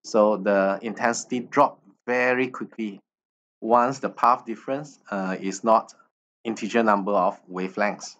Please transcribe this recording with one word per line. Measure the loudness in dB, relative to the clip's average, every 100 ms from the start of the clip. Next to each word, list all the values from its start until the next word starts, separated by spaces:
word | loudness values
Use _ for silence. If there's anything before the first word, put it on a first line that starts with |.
So | 0 2 4 2
the | 0 2 2 -2
intensity | -8 -4 -2 -2 -6 -8
drop | -2 2 2 0 _ _ -4
very | 0 2 0 -2
quickly | -6 -14 -8 -10 -10 _ _ _ _ _ _
once | 2 2 2 -2
the | -8
path | 0 2 2
difference, | -2 -12 -8 -8 -8 -20 -10
uh, | -6 -6 -6
is | -6 -2
not | 4 4 2 _ _ _ _ _
integer | -10 -8 -2 2
number | 4 2 2
of | 0 0 -2 -12
wavelengths. | -8 -6 -2 -4 -4 -14